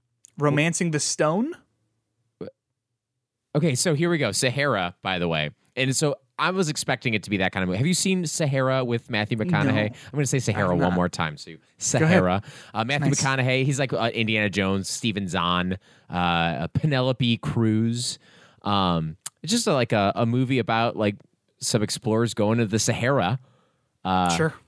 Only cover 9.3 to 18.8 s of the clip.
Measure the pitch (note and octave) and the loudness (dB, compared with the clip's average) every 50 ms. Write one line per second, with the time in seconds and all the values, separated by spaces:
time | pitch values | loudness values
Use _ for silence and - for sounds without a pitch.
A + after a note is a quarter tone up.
9.3 | A#2+ A2 G#2+ F3+ F3 G2+ - - G#2+ G#2+ G#2+ G#2+ - - - - - D3 C#3 - | -2 -2 0 0 2 2 2 2 2 2 0 -2 -4 -10 -16 -8 -4 -2 -2 0
10.3 | - C3 - A#2 G2 G2+ G2 F2+ F2+ E2+ E2+ F2+ F2+ F2+ F2 F2 - - E2+ D#2 | 0 -2 0 -2 0 0 0 2 2 2 2 2 2 0 0 -2 -2 -4 -4 -4
11.3 | D2 - - E2+ D#2+ - _ _ _ - - - - B2 D#3 D#3+ F#3 F3+ F2+ F2+ | -6 -10 -16 -18 -20 -20 _ _ _ -8 -4 -2 0 2 4 4 4 4 4 4
12.3 | F#2 G#2 - - - - - - - G#2+ A2+ B2 C#3+ C#3+ D3 C#3+ C#3+ - D#3+ C3+ | 0 0 -2 -6 -18 -20 -16 -8 -4 -4 -2 -2 0 0 2 0 0 2 0 0
13.3 | C3+ C3 B2+ C3 B2+ C3 C3 D3 C3+ C3+ C#3 B2 B2+ F#2+ A2+ A#2 - A#2 A2+ G#2+ | 0 2 2 2 2 2 2 0 0 0 -2 -2 -2 0 -2 0 0 0 0 0
14.3 | A2 G#2+ G#2 G2+ E2+ G2+ G2 F#2+ G2 G2 F#2 - - - - A2+ F2+ G#2 G2 F2 | 2 2 2 0 0 0 0 2 0 -2 -2 -4 -6 -4 -2 -2 -2 -2 -4 -2
15.3 | E2+ F#2 E2+ F2 F2+ F2+ F2+ F#2 F#2 - _ - - - _ - E2+ F2+ F2 F2 | -2 0 0 2 2 0 0 -2 -4 -6 _ -18 -20 -20 _ -6 -4 0 0 2
16.3 | F2 E2+ E2+ E2+ D#2+ C#2 E2 F2 - - - D#3 C#3 B2+ B2+ C3 B2 - B2 A#2+ | 2 2 0 0 -2 -4 -6 -4 -4 -2 0 0 0 0 0 0 0 0 0 0
17.3 | A#2 - - D3+ - A#2+ A2+ A2 G#2+ A2 A2+ A#2 A#2 A#2+ A#2+ - - - _ - | 0 0 -2 -4 0 0 2 2 2 2 2 0 -2 -4 -6 -8 -8 -10 _ -20
18.3 | - - - - _ _ - G#2 G2+ G2+ | -20 -20 -20 -20 _ _ -4 -2 0 2